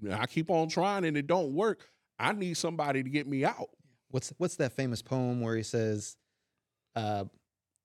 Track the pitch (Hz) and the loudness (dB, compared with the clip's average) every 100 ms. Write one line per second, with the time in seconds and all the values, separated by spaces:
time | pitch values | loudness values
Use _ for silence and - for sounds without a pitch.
0 | 104 104 123 - 160 170 160 170 190 196 | -4 0 0 0 2 2 2 2 2 2
1 | 170 147 143 180 151 143 220 - - _ | 0 0 2 2 2 2 2 0 -6 _
2 | _ - 123 208 180 165 170 165 143 135 | _ -2 0 0 -2 -2 -4 -2 0 0
3 | 131 147 143 139 156 240 - _ _ _ | 0 -2 0 0 0 0 -8 _ _ _
4 | _ 131 - - 175 - 135 - 131 113 | _ -4 -4 -4 -4 0 -2 0 -2 -2
5 | - 131 127 123 113 113 110 117 110 107 | -2 0 0 0 0 0 0 0 2 0
6 | 104 - _ _ _ _ _ _ _ 117 | -4 -14 _ _ _ _ _ _ _ -4
7 | 107 104 98 _ _ _ _ _ | -2 -2 -4 _ _ _ _ _